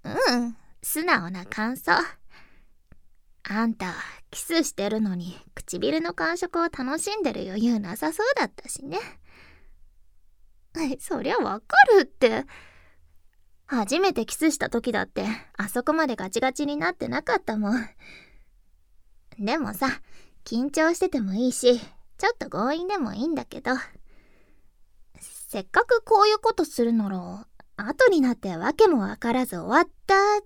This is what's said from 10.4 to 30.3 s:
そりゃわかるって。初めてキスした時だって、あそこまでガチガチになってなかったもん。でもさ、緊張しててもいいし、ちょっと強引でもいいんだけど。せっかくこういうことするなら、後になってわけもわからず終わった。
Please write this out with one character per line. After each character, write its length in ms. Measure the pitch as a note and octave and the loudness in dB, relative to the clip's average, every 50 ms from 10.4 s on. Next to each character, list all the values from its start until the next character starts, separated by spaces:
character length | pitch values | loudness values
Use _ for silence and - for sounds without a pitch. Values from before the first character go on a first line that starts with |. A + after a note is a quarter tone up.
| - - - _ _ _ - E4 D#4+ C4+ C4+ - | -20 -20 -20 _ _ _ -6 -4 -4 -2 -4 -6
そ 240 | - - F4+ - | -6 -6 -4 -2
り 100 | - C#4 | -2 -2
ゃ 60 | G#4+ A#4+ | 0 0
わ 220 | C4+ G3 G3 A3 | 0 -2 -4 -6
か 160 | _ - - F#5 G5 - A4 G4 | _ 2 6 6 8 8 8 6
る 40 | |
っ 40 | C#4+ | 6
て。 380 | - - - C4 A3+ A3 - C#4 - - - - - _ - - - _ - - - - - _ - _ _ _ _ - _ _ - | 4 2 2 2 2 2 0 -6 -8 -16 -20 -20 -20 _ -20 -20 -20 _ -20 -20 -20 -20 -20 _ -20 _ _ _ _ -20 _ _ -4
初 300 | C#4 A#3+ G#3 G3 C4 E4+ | -2 -2 0 0 2 2
め 140 | F#4+ F#4+ | 2 2
て 140 | - - A3 | 2 0 -6
キ 100 | - - | -6 -4
ス 160 | - D4+ D#4+ | 0 0 0
し 60 | - - | 2 0
た 120 | - - | -4 -2
時 220 | - A#3 A#3 B3 | -2 -2 -2 -2
だ 100 | A3+ G3 | -2 -2
っ 40 | F#3+ | -4
て、 200 | - _ - F#3+ G#3 A3 - - - - | -4 _ -4 -4 -4 -6 -6 -10 -14 -8
あ 120 | - G3 G3 | -8 -8 -4
そ 140 | - B3 | -4 -2
こ 100 | B3 D4+ | 0 0
ま 140 | D4+ D#4+ D#4+ | 2 2 0
で 80 | C4+ A3+ | -2 -2
ガ 140 | - F#3 F#3+ | -6 -6 -6
チ 100 | - A3+ | -4 -2
ガ 120 | C4 C4 | -2 -2
チ 140 | C4 - D4 | -2 -2 -4
に 100 | C#4+ D4 | -4 -4
な 140 | D4 D#4+ F4 | -2 -4 -4
っ 40 | F4 | -4
て 140 | - - A#3+ | -4 -8 -6
な 140 | A#3+ C#4+ | -6 -4
か 140 | - - A#4+ | -2 -2 -2
っ 40 | F#4+ | -2
た 160 | - - A3 | -2 -4 -4
も 180 | G#3+ G#3 G3+ A3+ | -2 -2 -2 -2
ん。 140 | B3 A3 - _ - - - - - - _ - - - _ _ _ _ _ _ _ _ _ _ - - _ _ - _ - - - | -2 -4 -8 _ -20 -20 -20 -20 -20 -20 _ -20 -20 -20 _ _ _ _ _ _ _ _ _ _ -20 -20 _ _ -20 _ -20 -12 -6
で 200 | G3+ G#3+ C4+ E4 | -4 -2 -2 -2
も 160 | C4+ G#3 G3+ | -2 -6 -2
さ、 140 | - C4+ C4 - - - - - - - - _ - - | -2 -2 -2 -2 -6 -12 -18 -18 -20 -20 -20 _ -20 -12
緊 260 | - A#3 A3+ B3+ C#4+ | -4 -4 -2 -2 0
張 240 | - D#4+ D#4 E4 E4+ | 0 2 2 2 2
し 60 | - | 2
て 80 | F#4+ F#4 | 0 0
て 120 | - C4+ | 0 -2
も 140 | G#3+ F#3+ F#3+ | -2 -2 -2
い 140 | G#3+ B3 B3+ | 0 0 0
い 40 | |
し、 260 | B3 - B3+ B3 B3 A#3 | 0 4 4 4 4 4
ち 480 | - - - - - - - - F#4+ | 0 -12 -20 -20 -20 -20 -8 -2 -2
ょ 40 | G#4 | -2
っ 40 | A#4+ - | -2 -2
と 100 | - - | -8 -6
強 240 | - F3+ G#3+ C4 | -4 -2 -2 -2
引 140 | D4+ E4+ F4+ | -2 -2 -4
で 120 | F#4 G#4 F#4+ | -4 -2 -2
も 140 | B3 A3 | -4 -4
い 100 | - F#3+ | -4 -4
い 60 | B3 E4 | -4 -2
ん 60 | D#4+ | -2
だ 100 | C4+ A#3+ | -4 -6
け 160 | - - - | -8 -14 -6
ど。 120 | - A#3 B3+ C4 - - - - - - - - _ _ - _ _ _ - - - - _ _ - _ _ - - - - - | -2 -2 -2 -2 -4 -12 -16 -20 -20 -20 -20 -20 _ _ -20 _ _ _ -20 -20 -20 -20 _ _ -20 _ _ -20 -20 -20 -20 -20
せ 420 | - - - - - - - G3+ | -20 -20 -18 -18 -14 -8 -8 -8
っ 80 | F#3+ - | -6 2
か 160 | - F#4 A#4+ | 2 2 4
く 180 | - B4+ A4+ - | 4 2 0 2
こ 180 | - A4 G#4 | 2 6 6
う 60 | G#4 G#4+ | 6 6
い 60 | G#4+ | 4
う 40 | G#4+ | 2
こ 140 | - A4+ | 2 0
と 120 | A#4 - D#4+ | 2 2 -2
す 200 | - - - A#3 | -2 0 0 0
る 80 | A#3 | 2
な 160 | A#3 A3+ G#3 G3 | 2 0 0 -2
ら、 380 | G3 F#3 F3 F3+ F3+ G3+ A#3 - - - - _ - | -4 -6 -8 -10 -14 -16 -16 -20 -20 -20 -20 _ -12
後 320 | - G3+ A3+ D4+ - C5 A#4+ | -10 -6 -6 2 6 6 6
に 120 | F#4+ D#4 | 8 6
な 120 | C4 B3 | 4 4
っ 40 | A#3 | 2
て 200 | - - G3 F3 | 0 -4 -6 -6
わ 160 | D#3+ F3+ B3 | -2 -2 -2
け 160 | D4+ - A4 F#4+ | 6 6 6 8
も 120 | D#4+ A#3 | 8 4
わ 160 | G3 G3 G#3 | 2 -2 -4
か 160 | - - A#3 | -4 -2 0
ら 140 | A#3 B3+ B3+ | 2 2 0
ず 100 | - F#3+ F3 | -2 -4 -8
終 120 | D#3+ F3+ | -2 2
わ 100 | A#3 D#4 | 4 4
っ 60 | F4 - - - - | 4 2 -2 -10 2
た。 80 | - G4 G4 G4+ G#4 | 4 4 6 6 4